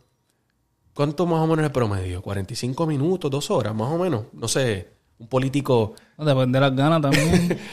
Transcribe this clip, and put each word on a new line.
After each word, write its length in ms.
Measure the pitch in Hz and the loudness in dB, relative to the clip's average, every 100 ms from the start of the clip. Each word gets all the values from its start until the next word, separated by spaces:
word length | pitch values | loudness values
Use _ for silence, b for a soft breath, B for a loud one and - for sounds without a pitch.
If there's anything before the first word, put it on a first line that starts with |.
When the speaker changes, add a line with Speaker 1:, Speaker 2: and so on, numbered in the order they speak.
| _ _ _ _ _ _ _ _ _ - | _ _ _ _ _ _ _ _ _ -4
Speaker 1:
¿cuánto 320 | 143 147 175 | -2 0 0
más 120 | 165 | 2
o 60 | 160 | 2
menos 120 | 160 | 2
es 60 | 156 | 0
el 60 | |
promedio? 500 | 131 113 98 92 90 | 0 0 -2 -4 -8
¿Cuarenta 300 | 98 101 95 | -6 -6 -6
y 20 | 123 | -6
cinco 320 | 123 135 165 | -6 -2 -2
minutos, 420 | 147 147 180 156 | 0 0 0 -2
dos 220 | 135 143 | -4 -2
horas, 240 | 185 104 110 | 0 0 -2
más 160 | 113 | -2
o 60 | 165 | 0
menos? 240 | 180 127 107 | 0 -2 -4
No 140 | - 151 | -8 -4
sé, 420 | 151 127 98 92 _ _ - | 0 0 -2 -6 _ _ -20
un 80 | 120 | -4
político 640 | 127 135 139 139 123 107 B B B | -2 0 -2 2 2 2 B B B
Speaker 2:
No, 80 | 151 | 0
depende 320 | 131 127 131 | 2 2 2
de 20 | |
las 140 | 139 131 | 2 4
ganas 240 | 143 165 | 2 4
también. 580 | 143 147 156 175 175 170 - | 4 2 4 4 2 -2 -6